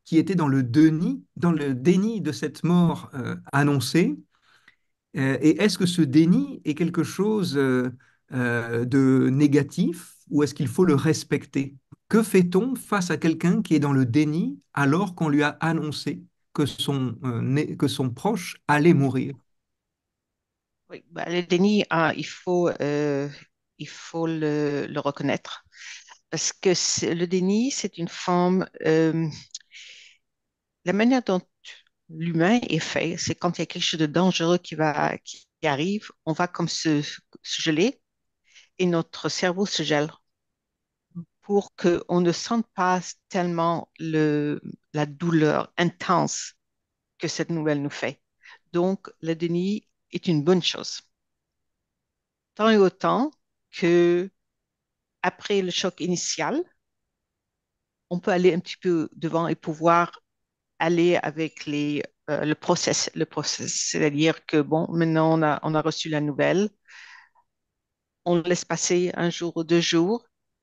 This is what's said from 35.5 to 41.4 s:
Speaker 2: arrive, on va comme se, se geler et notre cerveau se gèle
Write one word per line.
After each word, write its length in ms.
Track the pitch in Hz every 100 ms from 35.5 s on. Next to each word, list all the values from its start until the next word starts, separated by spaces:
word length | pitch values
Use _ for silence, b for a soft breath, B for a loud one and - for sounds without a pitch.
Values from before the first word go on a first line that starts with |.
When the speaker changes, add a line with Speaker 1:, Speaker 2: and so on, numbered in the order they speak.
| _
Speaker 2:
arrive, 460 | 156 135 180 208 - -
on 80 | 160
va 140 | 156 180
comme 220 | - 170
se, 340 | - 160 147
se 600 | 147 - _ - - -
geler 380 | 160 156 226 - _ _ _ _ b b b -
et 80 | 180
notre 420 | 170 165 - 156
cerveau 380 | - 180 180 202
se 160 | -
gèle 280 | 147 147 156 - _ _ _ _ _ _ _ _ _ 175 - _